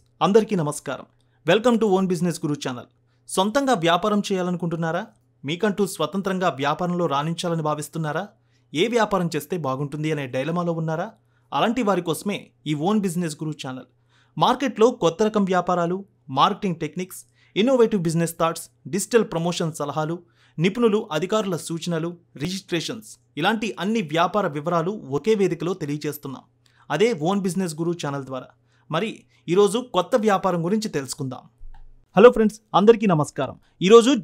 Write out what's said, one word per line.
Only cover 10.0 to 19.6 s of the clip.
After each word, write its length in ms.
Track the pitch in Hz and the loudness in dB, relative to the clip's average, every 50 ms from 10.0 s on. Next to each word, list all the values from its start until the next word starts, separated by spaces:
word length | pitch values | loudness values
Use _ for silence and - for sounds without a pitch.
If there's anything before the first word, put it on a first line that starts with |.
| 151 156 156 | -4 -2 -2
అనే 100 | 147 139 123 123 | -4 -4 -4 -4
డైలమాలో 400 | 131 131 151 170 175 175 170 170 165 | -4 -4 -2 -2 -2 -2 -2 -4 -4
ఉన్నారా? 260 | 160 160 160 160 180 220 - _ _ _ _ _ _ _ | -4 -4 -4 -4 -6 -8 -10 _ _ _ _ _ _ _
అలాంటి 320 | - 139 170 220 240 262 240 202 | -2 0 0 0 0 0 0 0
వారి 160 | 196 180 175 170 | 0 0 0 -2
కోసమే 280 | 156 - - 202 202 135 - - _ _ _ 151 | -4 -4 -4 -6 -6 -8 -10 -16 _ _ _ -4
ఈ 40 | 156 143 147 185 | -4 -2 0 0
Own 100 | 214 220 202 | 2 2 0
Business 280 | 190 160 175 175 165 147 - | 0 -2 -4 -4 -4 -6 -6
Guru 140 | 160 156 151 - - | -8 -8 -8 -8 -10
ఛానల్. 240 | 135 127 127 - - _ _ _ _ _ _ _ _ _ 156 160 | -12 -12 -12 -16 -20 _ _ _ _ _ _ _ _ _ 2 2
మార్కెట్లో 460 | 202 262 - 285 262 - 202 214 254 247 - - | 2 2 2 -2 -4 2 4 4 4 4 2 0
కొత్త 140 | 165 165 - 214 214 | 0 2 2 0 2
రకం 180 | 214 214 196 180 185 | 2 2 0 2 2
వ్యాపారాలు, 440 | 180 175 180 180 175 170 170 180 190 202 - _ _ _ - 131 135 | 0 0 0 0 0 0 -2 -2 -6 -8 -12 _ _ _ -6 0 2
మార్కెటింగ్ 400 | 156 185 208 - - 196 165 - 160 | 2 2 2 -2 -4 -4 -4 -4 -6
టెక్నిక్స్, 380 | 151 - 180 185 185 - - - _ _ _ _ _ _ | -8 -8 -8 -10 -10 -12 -16 -20 _ _ _ _ _ _
ఇన్నోవేటివ్ 480 | 175 208 262 269 247 233 220 220 202 165 170 | 2 2 4 6 6 4 4 4 0 0 0
బిజినెస్ 260 | 156 170 170 165 165 - | 0 0 0 -2 0 -2
థాట్స్, 260 | 170 165 165 - - - _ _ _ 143 131 | -2 -2 -2 -4 -10 -16 _ _ _ -6 -6
డిజిటల్ 320 | 202 202 - - 226 208 214 - | -6 -2 2 2 2 2 2 -2
ప్రమోషన్ 400 | 165 165 175 170 - | -2 -2 -2 -2 -2